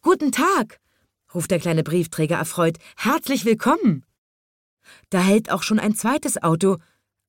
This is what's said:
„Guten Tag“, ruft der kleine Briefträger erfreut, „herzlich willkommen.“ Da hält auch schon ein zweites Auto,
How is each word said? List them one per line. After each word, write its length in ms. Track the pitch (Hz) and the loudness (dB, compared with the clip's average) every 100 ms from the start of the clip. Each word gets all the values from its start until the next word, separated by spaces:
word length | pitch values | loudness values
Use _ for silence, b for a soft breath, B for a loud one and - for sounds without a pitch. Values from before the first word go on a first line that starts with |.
„Guten 300 | - 370 294 | 2 2 2
Tag“, 480 | 226 330 381 - - _ _ _ _ _ 180 | 0 2 0 -2 -8 _ _ _ _ _ -8
ruft 160 | 160 | -2
der 80 | 175 | -2
kleine 240 | 170 160 | 0 -2
Briefträger 540 | 156 170 165 - 156 170 | 0 -2 -2 -2 -2 -2
erfreut, 400 | 160 - 170 165 B B | -4 0 0 0 B B
„herzlich 480 | 214 302 - 269 208 | 0 0 0 -2 0
willkommen.“ 600 | 220 226 330 330 143 - _ _ _ _ _ _ _ b b b | 0 2 2 2 0 -6 _ _ _ _ _ _ _ b b b
Da 120 | 185 | 0
hält 300 | 185 208 220 | 4 2 2
auch 100 | - | -6
schon 160 | - 214 | 0 0
ein 160 | 214 | 0
zweites 480 | 214 220 294 302 240 | -2 -2 -2 -4 -4
Auto, 360 | 170 165 190 180 b b b _ | 0 2 2 0 b b b _